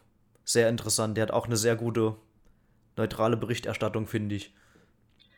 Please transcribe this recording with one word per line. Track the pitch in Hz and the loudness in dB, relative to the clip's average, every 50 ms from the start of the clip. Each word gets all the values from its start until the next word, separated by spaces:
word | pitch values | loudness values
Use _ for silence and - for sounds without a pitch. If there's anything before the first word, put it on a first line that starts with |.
| _ _ _ _ _ _ _ _ _ | _ _ _ _ _ _ _ _ _
sehr | - - 123 117 113 | 2 4 4 4 4
interessant. | 120 117 - 107 107 - 110 107 104 | 2 0 0 -2 0 0 0 0 0
Der | 110 | 0
hat | 110 107 | 0 0
auch | - 120 110 | 0 0 0
eine | 117 117 | 0 0
sehr | 107 104 120 117 | 2 2 2 2
gute, | 113 117 117 110 117 110 110 110 - - _ _ _ _ - _ _ _ _ _ _ _ _ _ | 2 -2 -2 0 2 0 0 0 -4 -12 _ _ _ _ -20 _ _ _ _ _ _ _ _ _
neutrale | - 110 107 - - 110 117 120 | -4 -2 -2 0 0 2 2 2
Berichterstattung, | 113 117 107 120 - - 107 107 - 113 104 101 110 107 | 0 0 -2 -4 -4 -4 -6 -4 -2 -2 -2 -2 -4 -4
finde | - - 113 107 101 101 | -2 -4 -4 -2 -2 -4
ich. | 101 - - _ _ _ _ _ _ _ _ _ _ _ _ _ _ _ _ _ | -6 -8 -12 _ _ _ _ _ _ _ _ _ _ _ _ _ _ _ _ _